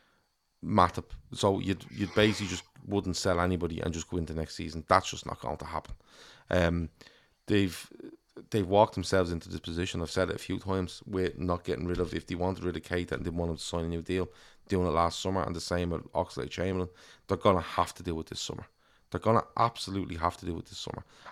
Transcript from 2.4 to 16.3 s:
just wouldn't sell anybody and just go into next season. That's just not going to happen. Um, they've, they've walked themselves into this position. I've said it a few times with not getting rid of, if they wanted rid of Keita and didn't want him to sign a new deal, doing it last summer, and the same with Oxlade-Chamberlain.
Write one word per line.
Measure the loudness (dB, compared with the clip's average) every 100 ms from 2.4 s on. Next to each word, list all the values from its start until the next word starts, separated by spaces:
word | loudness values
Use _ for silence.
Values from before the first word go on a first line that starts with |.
| -2
just | -6 -8 -16 -2
wouldn't | -2 0 0
sell | 2 4
anybody | 4 2 0 -2
and | -2
just | -4 -4
go | -4
into | -2
next | -4 -6 -6
season. | -8 -6 4
That's | 4 4
just | -8 -8
not | -8
going | -6 -6
to | -6
happen. | -8 -8 -16 _ -20 -20 -18 0
Um, | 4 4 2 -2 _ -20 _ _ _ 0
they've, | 2 2 -2 -14 -16 -18 -18 _ -20 -2
they've | 0 4
walked | 6 6
themselves | 4 0 2 2
into | -2 -6
this | -10
position. | -6 -4 -2 -2
I've | -2
said | 0 0
it | -2
a |
few | -4 -6
times | -2 -2 -2 -6 -6
with | 0 0 0
not | -2 -2 -2
getting | -2 -2
rid | -2
of, | -2
if | -2 -4
they | -2
wanted | 0 0
rid | -2 -4
of |
Keita | -2 -2 -2
and | -4 -4
didn't | -2
want | -2
him | -4
to |
sign | -4 -4 -2
a |
new | -4
deal, | -2 -2 -2 -8 -20 -20 -2
doing | 0 2
it |
last | 4 2 0
summer, | -2 -2
and | -2 -4
the |
same | -2 -2 0
with | -2 -4
Oxlade-Chamberlain. | -4 -2